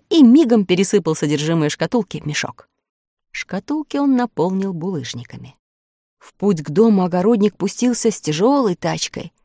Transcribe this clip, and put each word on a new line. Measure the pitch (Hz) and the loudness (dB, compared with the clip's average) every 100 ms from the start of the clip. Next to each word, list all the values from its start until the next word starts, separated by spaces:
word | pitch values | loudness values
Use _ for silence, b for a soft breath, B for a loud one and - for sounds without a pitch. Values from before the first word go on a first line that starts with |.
| - | 2
и | 330 | 6
мигом | 233 285 247 226 190 | 8 8 6 2 2
пересыпал | 185 190 202 160 156 | 0 2 0 0 -2
содержимое | 151 151 151 165 147 | -2 0 0 0 0
шкатулки | - 160 247 - 151 | -2 -2 -2 -4 -8
в | 147 | -8
мешок. | 147 - - _ _ _ _ _ _ _ | -8 -8 -12 _ _ _ _ _ _ _
Шкатулки | - - 196 - 302 294 285 | -14 -10 -10 -6 -6 -4 -2
он | 285 247 | 0 0
наполнил | 240 - 175 190 196 | 0 -2 -2 -2 -4
булыжниками. | 170 180 143 120 120 120 120 123 _ _ _ _ _ _ _ | -6 -6 -8 -8 -12 -14 -18 -20 _ _ _ _ _ _ _
В | - | -20
путь | _ 202 160 | _ -2 -2
к | 151 | 0
дому | 151 226 196 180 | 2 4 4 2
огородник | 180 202 226 202 - | 0 2 2 0 0
пустился | 196 - 247 226 226 | -6 -2 -2 0 -2
с | - | -2
тяжелой | 156 151 233 285 226 175 | -4 0 2 2 0 -2
тачкой, | 165 160 - - 175 _ | -6 -6 -8 -10 -14 _